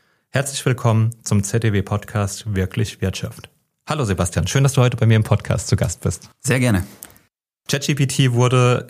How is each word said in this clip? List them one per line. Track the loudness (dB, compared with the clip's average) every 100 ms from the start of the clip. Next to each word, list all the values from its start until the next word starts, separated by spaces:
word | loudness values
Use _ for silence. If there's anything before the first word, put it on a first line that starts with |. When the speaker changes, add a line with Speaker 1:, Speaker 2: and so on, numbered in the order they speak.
| _ _ _
Speaker 1:
Herzlich | -2 -2 -4 -2
willkommen | 0 2 2 0 -2
zum | -2 0
Z | 0 -2
D | 0
W-Podcast | 0 -2 -6 -4 -4 -4 -6 -4
Wirklich | -2 -2 -2 -4 -4
Wirtschaft. | -6 -4 -10 -12 -20 _ _ _ -6
Hallo | -2
Sebastian, | 0 0 0 -2 0
schön, | 2
dass | 2
du | 4
heute | 2 4
bei | 4
mir | 4
im |
Podcast | 4 0 0 -4 0
zu | 0
Gast | 0 -4
bist. | -6 -6 -14 _
Speaker 2:
Sehr | -2 2
gerne. | 2 0 -2 -14 -20 _ _ _ _ _ -6
Speaker 1:
Chat | -4 -2
G |
P | 0 0
T | 2 2
wurde | 4 4 4 2 0